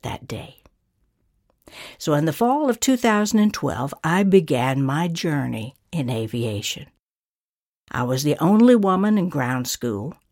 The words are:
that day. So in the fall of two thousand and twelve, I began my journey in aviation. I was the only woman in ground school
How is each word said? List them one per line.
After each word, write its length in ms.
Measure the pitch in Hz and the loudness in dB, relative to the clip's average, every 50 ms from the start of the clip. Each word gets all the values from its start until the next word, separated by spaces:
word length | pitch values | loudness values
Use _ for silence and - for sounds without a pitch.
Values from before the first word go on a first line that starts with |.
that 260 | - - 107 - 127 - | -10 -10 -10 -10 -10 -10
day. 320 | 113 92 - - - _ _ _ _ _ _ _ _ _ _ _ _ _ _ _ _ _ _ _ _ _ _ - - - - - - - | -12 -12 -12 -14 -20 _ _ _ _ _ _ _ _ _ _ _ _ _ _ _ _ _ _ _ _ _ _ -20 -20 -20 -20 -20 -16 -8
So 160 | - 165 151 | -2 0 0
in 120 | 147 151 | 2 2
the 80 | 160 147 | 0 0
fall 360 | - 233 240 269 302 311 262 | 0 0 2 2 2 0 0
of 100 | 226 - | -2 0
two 180 | - 269 262 247 | 0 0 0 2
thousand 420 | - 233 214 208 208 202 - 214 | 2 2 2 2 0 2 2 2
and 140 | 214 214 - | 2 2 0
twelve, 400 | - - 135 - 110 127 139 - - - | -2 -4 -4 -4 -4 -6 -6 -8 -6 -2
I 200 | 156 170 190 202 | 0 0 2 2
began 600 | 196 190 190 165 - 139 123 123 131 131 139 139 | 6 4 4 4 4 -2 0 0 0 0 0 0
my 240 | 135 139 156 175 175 | 0 0 0 -2 -2
journey 680 | 165 165 - 170 151 139 127 123 120 113 110 131 - _ _ _ | -4 -4 -4 -2 -2 -2 -2 -4 -6 -6 -8 -10 -12 _ _ _
in 180 | - 165 135 123 | -6 -6 -4 -4
aviation. 800 | 120 110 113 107 - 120 117 113 104 101 - - - - 151 - _ _ _ _ _ _ _ _ _ _ _ _ _ _ _ _ _ _ _ _ | -4 -4 -6 -6 -4 -4 -4 -4 -4 -6 -6 -8 -10 -10 -12 -20 _ _ _ _ _ _ _ _ _ _ _ _ _ _ _ _ _ _ _ _
I 120 | - 127 123 | -8 -6 -4
was 200 | 123 131 131 143 | -2 -2 -2 0
the 140 | 147 143 - | 0 0 2
only 360 | 160 175 208 214 233 247 247 | 2 2 4 6 8 8 8
woman 420 | 226 196 190 185 185 196 214 214 208 | 6 6 2 2 2 2 2 2 2
in 120 | 170 180 | 0 0
ground 380 | - 143 127 123 127 127 123 - | -2 -2 -2 -2 -2 -2 -4 -6
school 480 | - - - 120 107 98 107 151 - _ _ _ | -6 -6 -4 -4 -4 -4 -6 -8 -12 _ _ _